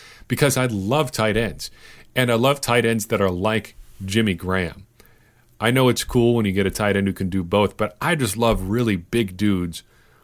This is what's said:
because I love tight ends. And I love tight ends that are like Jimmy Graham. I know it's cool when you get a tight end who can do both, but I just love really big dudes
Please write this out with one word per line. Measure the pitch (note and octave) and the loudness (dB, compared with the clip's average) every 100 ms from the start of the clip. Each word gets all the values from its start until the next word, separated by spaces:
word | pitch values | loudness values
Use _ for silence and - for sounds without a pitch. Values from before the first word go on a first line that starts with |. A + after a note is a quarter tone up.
| - - - | -20 -20 -8
because | A#2+ C#3+ C3 | 0 2 2
I | B2+ | 0
love | G#2 F#2+ C#3+ D3 | -2 0 0 0
tight | - A2 G#2 | 0 0 0
ends. | A2 - - - - - - - | -2 -6 -12 -16 -20 -20 -6 -2
And | B2 | 2
I | A#2 | 2
love | B2+ D3 | 2 0
tight | - A#2+ A2+ | 2 2 2
ends | A2+ - | 0 -2
that | G#2+ | 0
are | G2 | 0
like | F2+ G#2 A2 - - - - F#2+ | 0 -2 -2 -4 -14 -20 -14 -4
Jimmy | A2 A2 E2+ | 0 0 0
Graham. | F#2 F#2+ E2+ - - _ - _ _ _ _ - | -2 -2 -4 -8 -18 _ -20 _ _ _ _ -4
I | A2 | 0
know | C3 B2+ | 2 2
it's | A#2 | 2
cool | - B2 A#2 A#2 | 0 2 2 2
when | G#2 | 2
you | |
get | F#2+ F#2+ | 0 0
a | |
tight | - G#2 G2 | 0 0 2
end | G2 | 0
who | |
can | F#2 G2 | -2 -4
do | F#2+ | -4
both, | F2 G2+ G2 - | 0 2 2 0
but | G#2+ - | -6 -2
I | D3+ | -2
just | E3 A#2 G#2 | 0 -2 0
love | A#2 G2+ F#2 | 0 0 0
really | A2+ A#2 F#2+ | -2 0 -2
big | F2 A#2 G2+ F#2 | -2 -2 -2 -2
dudes | G#2 F#2+ F2 D#2+ - _ _ _ | 0 0 -2 -8 -16 _ _ _